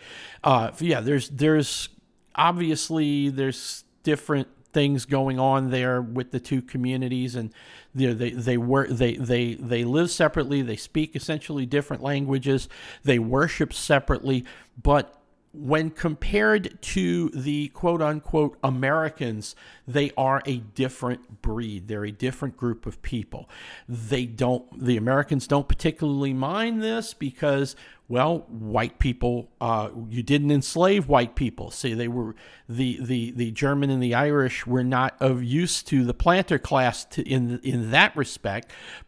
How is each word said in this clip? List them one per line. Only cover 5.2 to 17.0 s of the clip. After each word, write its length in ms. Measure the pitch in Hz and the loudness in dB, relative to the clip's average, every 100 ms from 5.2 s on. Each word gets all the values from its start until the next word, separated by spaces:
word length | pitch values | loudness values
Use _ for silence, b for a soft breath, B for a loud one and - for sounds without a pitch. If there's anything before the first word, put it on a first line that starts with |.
| 135 131 | 0 2
on 300 | 135 135 131 | 2 2 2
there 320 | 127 127 127 | 0 0 0
with 300 | 120 123 127 | -2 -6 -4
the 80 | 127 | -6
two 220 | - 135 | -2 -4
communities, 760 | 127 131 123 127 127 127 127 123 | -2 -4 -2 -2 -2 -2 -4 -4
and, 180 | 110 B B B B 131 | -8 B B B B 0
you 140 | 131 | 0
know, 40 | |
they, 180 | 113 120 | 2 -2
they 260 | 127 117 120 | -2 0 0
work, 320 | 120 135 135 | 4 2 2
they, 260 | 117 120 - | 2 2 0
they, 380 | 120 120 120 | 0 2 0
they 320 | 117 120 120 120 | -4 -2 0 2
live 260 | 139 170 | 2 0
separately, 500 | - 208 - 135 143 | 2 2 2 0 -2
they 160 | 123 107 | -2 -4
speak 380 | - 160 156 139 | -4 -2 -2 -6
essentially 500 | - 156 - 147 123 | -6 -6 -6 -6 0
different 380 | 143 143 143 | -2 -2 -6
languages, 640 | 131 139 139 135 135 135 - B B B | -2 -2 0 0 2 0 0 B B B
they 160 | 139 123 | 2 4
worship 540 | 113 131 160 - 151 | 4 2 2 2 -2
separately, 680 | - - 143 139 135 135 131 123 B B - | -2 2 2 4 -2 0 -2 -2 B B -2
but 360 | 143 143 - - _ _ _ | 4 4 2 -10 _ _ _
when 360 | 151 139 156 160 | -12 0 0 0
compared 920 | 160 170 151 - 208 214 214 196 - | -2 -4 -2 -2 2 4 2 0 -10
to 460 | - 190 | -6 0